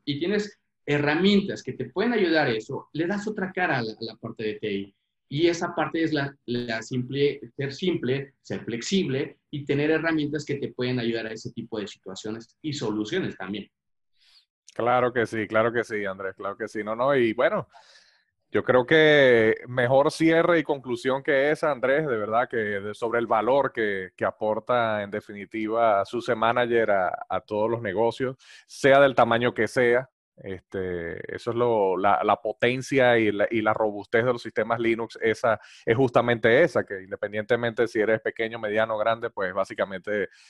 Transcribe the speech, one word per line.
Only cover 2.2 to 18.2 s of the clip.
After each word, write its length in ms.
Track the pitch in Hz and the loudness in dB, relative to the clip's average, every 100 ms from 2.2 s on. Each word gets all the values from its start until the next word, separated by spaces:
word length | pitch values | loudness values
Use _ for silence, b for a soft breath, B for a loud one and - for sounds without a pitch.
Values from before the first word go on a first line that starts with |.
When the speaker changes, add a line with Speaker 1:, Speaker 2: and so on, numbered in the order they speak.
| 170 160 139 | 2 2 2
Speaker 1:
a 20 | |
eso, 380 | 110 110 131 - | -2 -4 -10 -8
le 140 | 151 170 | -6 -4
das 200 | 202 208 | -4 -6
otra 240 | 208 185 | -6 -6
cara 260 | 185 180 135 | -2 -2 -2
a 40 | |
la, 100 | 113 | -4
a 120 | 107 | -8
la 120 | 113 110 | -12 -12
parte 260 | 113 113 | -14 -8
de 100 | 110 107 | -8 -6
T 160 | 107 | -4
I. 220 | 98 98 _ _ _ _ | -6 -8 _ _ _ _
Y 220 | 143 170 | 0 0
esa 260 | 170 175 | 0 -4
parte 300 | - 147 165 | -4 -4 -2
es 80 | 160 | -2
la, 240 | 147 139 - | -2 -4 -8
la 380 | - 120 120 113 | -6 -6 -4 -6
simple, 580 | 110 127 127 139 143 - 123 - | -6 -6 -4 0 0 0 -14 -10
ser 160 | 139 | -8
simple, 640 | - 180 160 123 135 139 _ | -4 -4 -2 -2 -4 -6 _
ser 200 | - 98 | -10 -10
flexible 760 | 98 117 - 196 151 131 156 - _ | -8 -8 -2 0 0 -2 -6 -10 _
y 140 | 151 | -12
tener 260 | 143 143 151 | -2 0 2
herramientas 540 | 160 160 160 143 147 | 0 0 -2 -2 -4
que 120 | 147 143 | -6 -6
te 120 | 117 | -6
pueden 320 | - 123 127 | -4 -2 -2
ayudar 260 | 117 113 110 | -2 -4 -6
a 60 | |
ese 180 | 110 - | -10 -10
tipo 300 | - 107 110 | -12 -8 -8
de 80 | 98 | -8
situaciones 680 | - 95 95 110 113 117 _ | -12 -16 -12 -10 -12 -14 _
y 120 | 156 | -10
soluciones 600 | 139 117 104 104 185 127 - | -6 -4 -4 -4 -4 -6 -8
también. 320 | 92 101 - _ _ _ _ b b b b _ _ | -10 -10 -12 _ _ _ _ b b b b _ _
Speaker 2:
Claro 380 | - 117 123 123 | -4 0 2 2
que 140 | 120 110 | 0 -2
sí, 220 | 110 101 | -2 0
claro 240 | 110 113 | 2 2
que 100 | 117 | 0
sí, 220 | 107 110 | -4 -4
Andrés, 300 | 98 95 95 - | -6 -6 -10 -8
claro 200 | 98 98 | -10 -8
que 120 | 107 | -8
sí. 160 | 113 | -8
No, 100 | 104 | -6
no, 220 | 113 127 139 | -2 2 2
y 160 | 117 | 2
bueno, 360 | 107 151 208 - b b b b b | 2 0 0 -6 b b b b b